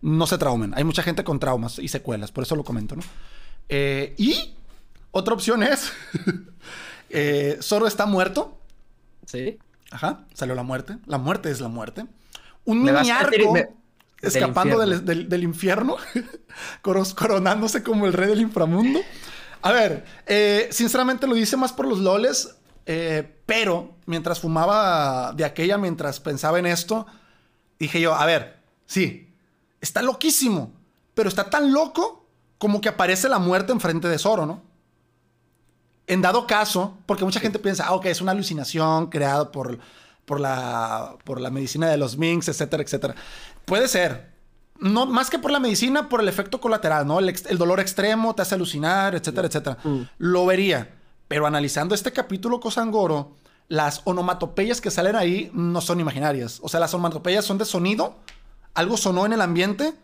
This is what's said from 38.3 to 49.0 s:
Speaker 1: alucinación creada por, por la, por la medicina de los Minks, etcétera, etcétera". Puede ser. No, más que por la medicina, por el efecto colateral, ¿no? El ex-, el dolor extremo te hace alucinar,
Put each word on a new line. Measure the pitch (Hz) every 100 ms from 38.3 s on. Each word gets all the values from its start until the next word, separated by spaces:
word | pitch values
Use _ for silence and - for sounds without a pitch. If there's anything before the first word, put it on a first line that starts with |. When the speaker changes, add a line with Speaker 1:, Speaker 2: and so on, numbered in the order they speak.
Speaker 1:
alucinación | 190 190 156 135 165 160 160 165
creada | 165 139 139 147
por, | 143 127 120 - - - _ -
por | 143
la, | 139 131 123 117 113 110 120 131
por | - 131
la | 127
medicina | 135 131 147 165
de | 151
los | 135 127
Minks, | 165 170 170
etcétera, | 151 151 156
etcétera". | 143 135 143 - - - - -
Puede | - 190 254
ser. | 185 175 131 - - - _ _ _
No, | 190 214 262
más | 247 262
que | 320
por | 269
la | 285
medicina, | 254 202 240 277 294
por | 240
el | 208
efecto | 180 196 -
colateral, | 240 214 170 156 143
¿no? | 165
El | 190
ex-, | 180 -
el | 185
dolor | 170 190
extremo | 190 - 202 220 226
te | 220
hace | 180 190
alucinar, | 170 151 156 190